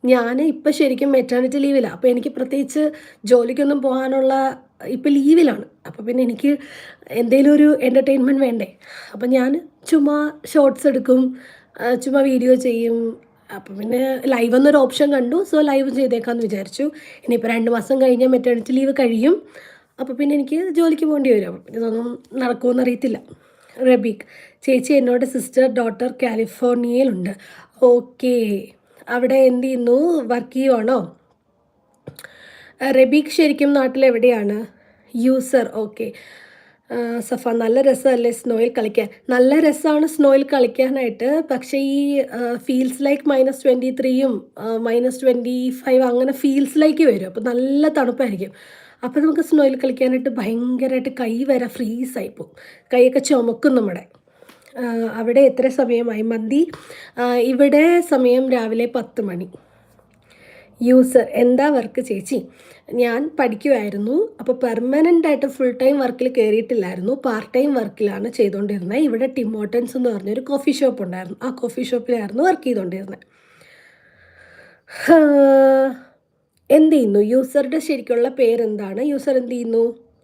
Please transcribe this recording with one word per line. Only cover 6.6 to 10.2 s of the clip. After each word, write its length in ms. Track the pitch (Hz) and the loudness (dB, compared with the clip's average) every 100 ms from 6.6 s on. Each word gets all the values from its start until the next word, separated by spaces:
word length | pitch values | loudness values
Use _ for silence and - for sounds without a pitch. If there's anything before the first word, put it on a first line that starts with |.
| - - - - - | -6 -20 -20 -20 -10
എന്തെങ്കിലും 460 | 226 240 262 277 | -4 2 4 6
ഒരു 240 | 294 294 269 | 6 6 4
എൻ്റർടൈൻമെന്റ് 600 | 254 254 262 269 254 269 | 2 2 2 2 2 2
വേണ്ടേ? 360 | 262 233 202 - - - - | 0 -2 -8 -14 -20 -20 -18
അപ്പം 160 | 202 247 | -8 0
ഞാൻ 400 | 262 254 294 349 _ - | 2 2 -2 -6 _ 0
ചുമ്മാ 440 | 320 285 294 | 2 2 0